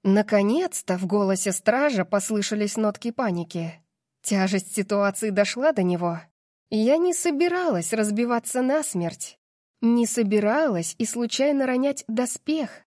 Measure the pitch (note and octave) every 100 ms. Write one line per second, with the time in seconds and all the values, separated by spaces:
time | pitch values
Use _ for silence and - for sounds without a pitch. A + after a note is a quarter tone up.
0 | G3 G3+ G#3+ G#3 G3+ C#4+ F4+ - - F3+
1 | F#3 G3+ F#3+ F#3+ G3 F#3 - - D4 A3
2 | F3 G3+ - G#3+ G3+ G#3+ G#3 A3+ G#3+ G3+
3 | A#3 A#3 A#3 F3 E3+ E3+ E3 - _ _
4 | _ _ - G3 F#3+ F#3+ F#3 - G3 G3+
5 | G3+ G3 A3 G3 G3+ A#3 D4 B3 F3+ F3
6 | F3 E3+ - _ _ _ _ G#3+ A3 D#4
7 | F4+ E4+ F4 C#4+ F4 F4+ F4 F#3 E3+ A3
8 | G#3+ G#3 A#3+ A#3 - B3+ B3+ D4+ D4 F#3
9 | E3+ - - _ _ _ _ _ A3+ A#3+
10 | A3+ - G#3 G#3+ G#3 C4+ D#4 F3+ E3 -
11 | A3+ A#3 A#3+ - C#4 C#4 C4 B3+ C#4 C#4
12 | - A3 B3 - - D#4 C4 - _